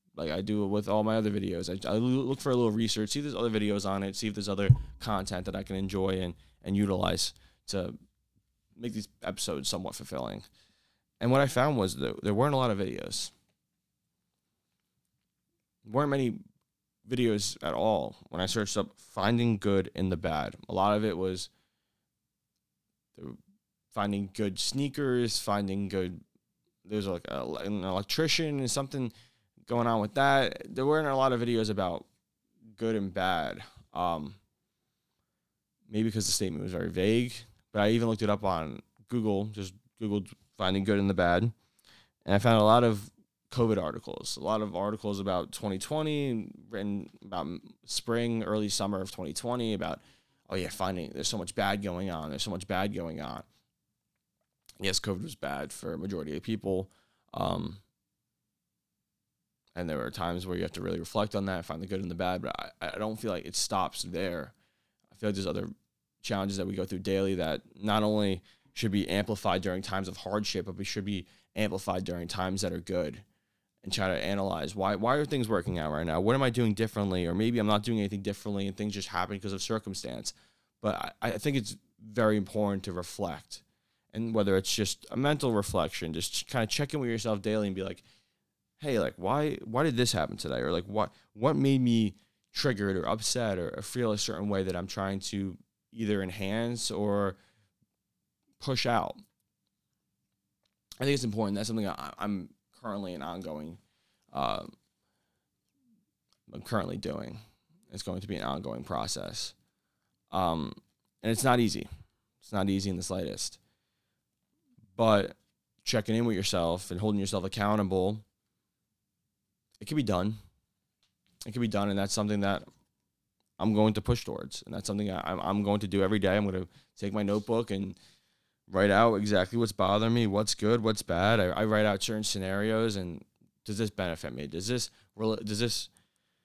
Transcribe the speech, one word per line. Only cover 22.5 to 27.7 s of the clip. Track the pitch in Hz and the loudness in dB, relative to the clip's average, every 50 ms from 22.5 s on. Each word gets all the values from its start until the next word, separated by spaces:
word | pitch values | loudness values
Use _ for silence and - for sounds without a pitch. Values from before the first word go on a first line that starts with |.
| _ _ _ _ _ _ _ _ _ _ _ _ _ - - 65 55 - _ _ _ _ _ _ _ _ _ _ | _ _ _ _ _ _ _ _ _ _ _ _ _ -14 -12 -12 -12 -14 _ _ _ _ _ _ _ _ _ _
finding | - 107 101 101 101 101 101 95 - | -4 -2 0 0 0 -2 -4 -4 -2
good | - 107 98 92 - | -2 -2 -2 0 -2
sneakers, | - - - 139 143 139 139 147 139 131 123 123 120 110 - - | -2 -2 -2 -2 -2 -2 -2 -2 0 2 2 2 2 0 0 -2
finding | - 110 101 104 98 95 95 101 101 | 0 0 0 0 0 -2 -2 -2 -2
good, | 92 101 95 92 92 85 - - _ _ _ _ _ _ _ _ _ _ _ - | -2 -2 -2 -2 -2 -6 -10 -14 _ _ _ _ _ _ _ _ _ _ _ -10
there's | 95 107 104 98 | -6 -4 -2 -2
like | 98 87 85 - - | -2 -4 -4 -6 -6
a, | 64 67 62 67 73 60 78 | -6 -4 -4 -4 -6 -6 -4
an | 101 | -4